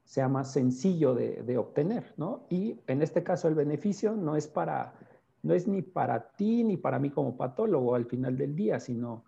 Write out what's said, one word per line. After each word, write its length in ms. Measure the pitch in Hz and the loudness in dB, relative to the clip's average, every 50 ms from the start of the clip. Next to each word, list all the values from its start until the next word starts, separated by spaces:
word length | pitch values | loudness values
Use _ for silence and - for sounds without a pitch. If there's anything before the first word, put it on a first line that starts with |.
| _ | _
sea 240 | - - 135 131 131 | -6 -2 0 0 2
más 240 | 135 135 131 131 - | 2 0 -2 0 0
sencillo 600 | 147 127 127 127 - - 190 180 160 151 127 123 | 2 2 2 2 2 2 2 4 4 4 4 4
de, 280 | 120 113 117 - - 110 | 4 0 -2 -4 -4 -4
de 160 | 120 123 117 | -2 -2 -2
obtener, 560 | 101 - - 143 147 190 240 - - - - | -2 0 0 0 0 0 0 -4 -6 -8 -8
¿no? 300 | - 147 190 254 - - - | -6 -6 -4 -6 -6 -6 -4
Y 300 | 170 180 202 226 - - - | -2 -2 -2 -2 -6 -6 -4
en 160 | - 131 143 156 | -2 0 0 0
este 220 | 156 - 175 165 | 2 0 0 0
caso 240 | - 180 175 - 160 | 0 -2 0 2 2
el 80 | 156 | 2
beneficio 580 | 156 143 147 156 - - 208 180 - - 208 226 | 2 2 0 0 0 0 -2 -2 0 0 -2 0
no 220 | 214 175 147 156 | 0 -2 0 0
es 100 | 156 151 | 0 -2
para, 480 | - - 175 165 160 147 131 120 120 - - - - - - _ _ _ _ - | -2 -4 -4 -2 -2 -2 -4 -6 -8 -10 -20 -20 -20 -20 -20 _ _ _ _ 0
no 100 | 76 175 | 2 2
es 140 | 185 - | 2 2
ni 160 | - - 190 - | 0 -2 -2 -2
para 480 | - - 151 - 127 123 - - - _ | -4 -2 -2 0 0 0 -2 -4 -6 _
ti 260 | - 202 220 233 240 226 | -2 0 2 2 2 2
ni 140 | 220 185 | 2 0
para 240 | 139 - 139 135 127 | 0 0 0 0 0
mí 100 | 143 139 | 0 0
como 260 | 143 151 139 127 123 | 0 0 -2 -2 -2
patólogo 600 | - 139 131 - - - 226 175 135 123 120 123 | -4 -4 -4 -2 -2 0 2 2 2 2 2 2
al 100 | 123 117 | 2 0
final 300 | - 123 123 131 135 127 | -2 -2 -2 -2 -2 -2
del 180 | 131 143 139 147 | -2 -2 -2 -2
día, 240 | 165 214 214 156 117 | -2 0 0 0 -2
sino 460 | - - 120 117 120 120 113 113 - | -2 -4 -6 -4 -4 -6 -8 -10 -14